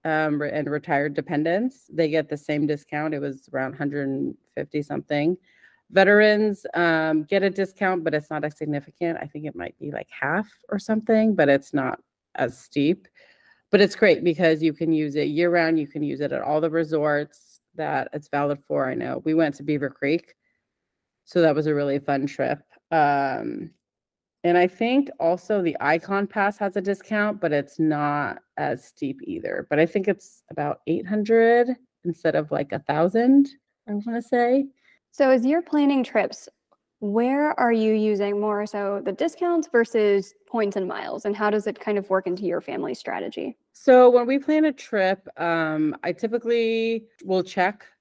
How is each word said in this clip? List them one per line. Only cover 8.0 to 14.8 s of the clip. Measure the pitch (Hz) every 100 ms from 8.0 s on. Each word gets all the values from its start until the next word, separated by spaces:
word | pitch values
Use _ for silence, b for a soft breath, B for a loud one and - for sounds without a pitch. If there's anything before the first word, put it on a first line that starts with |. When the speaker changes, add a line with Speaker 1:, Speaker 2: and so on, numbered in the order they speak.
Speaker 1:
but | 160
it's | 151 147
not | 156
as | 147 -
significant. | 156 143 - _ 170 165
I | 151
think | 151
it | 151
might | - - _
be, | 143
like, | 139 -
half | - 139 175 214 _ -
or | 208
something, | - 220 220 220 220
but | 190 143
it's | 139 -
not | 143 131 - _ _ _
as | - 120 -
steep. | - 147 143 190 _ b b b b b b
But | 202
it's | 202
great | - 208 151
because | 165 156 170 156
you | 160
can | 151